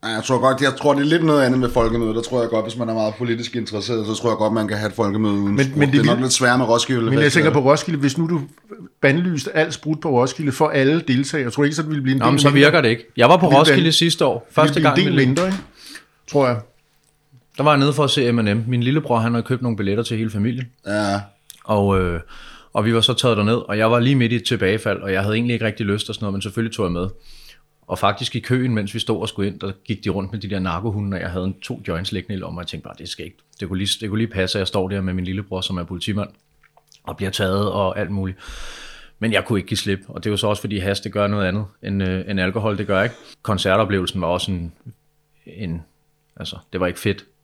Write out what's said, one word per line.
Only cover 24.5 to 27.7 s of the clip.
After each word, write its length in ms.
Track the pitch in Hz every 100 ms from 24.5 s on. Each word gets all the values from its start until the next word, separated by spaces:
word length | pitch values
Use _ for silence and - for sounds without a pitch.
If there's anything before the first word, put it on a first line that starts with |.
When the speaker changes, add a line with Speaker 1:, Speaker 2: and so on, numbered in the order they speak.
| 117 98 107 110 95
Speaker 3:
og 100 | 92
jeg 100 | 92
havde 120 | 101
egentlig 200 | 110 120
ikke 120 | 117 110
rigtig 200 | 101 104
lyst 220 | 101 -
og 60 |
sådan 100 | 110
noget, 80 | 104
men 80 | 98
selvfølgelig 320 | 104 95 113 -
tog 80 | 98
jeg 60 |
med. 140 | 87 95 - - - - - _